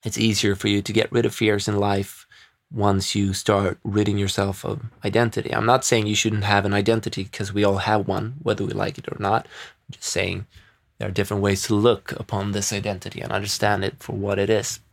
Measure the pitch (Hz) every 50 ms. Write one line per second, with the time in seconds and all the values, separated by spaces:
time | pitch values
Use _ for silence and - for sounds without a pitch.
0 | _ 113 107 - 110 113 107 101 - 104 98 98 - 110 101 101 101 - 104 110
1 | 107 - - 120 113 117 - - 117 107 104 101 98 - 104 101 101 101 101 98
2 | 98 - - - - _ - - - _ _ _ _ _ - 117 101 104 98 95
3 | 92 - - 107 101 98 95 - - - 107 98 98 92 - - _ - 98 107
4 | 107 101 101 101 101 95 - - 98 98 98 - - - 107 - - 113 - _
5 | - 101 101 110 120 117 107 - - - - 117 110 113 123 131 - - - 113
6 | 107 107 104 104 - 110 107 107 101 101 104 101 98 101 98 101 101 107 113 113
7 | - 113 - - 95 98 - - 101 95 98 101 104 101 98 95 92 107 107 107
8 | 98 92 95 98 104 110 127 143 - 117 107 - 101 - 107 104 104 101 - -
9 | - - - - 104 98 104 - - - - - - - - _ _ _ - -
10 | - - - 90 95 92 92 92 101 _ _ - - _ _ _ _ _ _ _
11 | 107 104 92 - 101 - 107 101 98 101 98 98 - - 110 104 104 120 113 -
12 | _ - - - - - - 101 98 104 101 104 101 - - 101 101 104 101 92
13 | - - - - - - - 101 98 107 - - - 104 104 98 98 95 - -
14 | - - - 101 98 101 101 98 101 101 110 - - - - - _ _